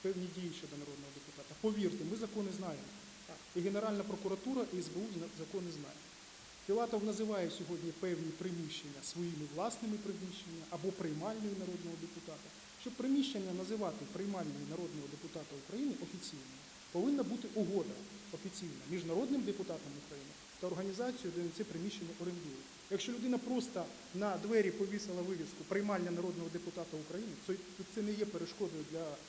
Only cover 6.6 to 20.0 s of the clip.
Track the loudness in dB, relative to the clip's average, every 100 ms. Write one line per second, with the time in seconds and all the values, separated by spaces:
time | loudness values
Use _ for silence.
6.6 | 2 4 4 4 4 2 4 4 2 0
7.6 | -2 0 0 0 2 2 0 0 0 0
8.6 | -2 -4 -6 -6 -6 0 0 0 -2 0
9.6 | 0 0 0 0 0 -2 -4 -6 -6 -8
10.6 | -6 -2 0 0 0 0 0 0 0 0
11.6 | -2 -2 -4 -6 -6 -8 -8 -10 -10 -12
12.6 | -12 -8 -6 0 4 6 6 2 0 0
13.6 | 0 2 2 0 -4 -2 0 0 0 -2
14.6 | -2 -2 -2 -4 -6 -6 -6 -6 -6 -8
15.6 | -6 0 0 0 -4 -6 -6 -8 -10 -12
16.6 | -12 -12 -4 2 4 4 4 0 0 2
17.6 | 4 4 2 -4 -8 -10 -8 -6 -6 -4
18.6 | -6 -6 -2 0 2 4 4 4 4 0
19.6 | 0 -2 -4 -10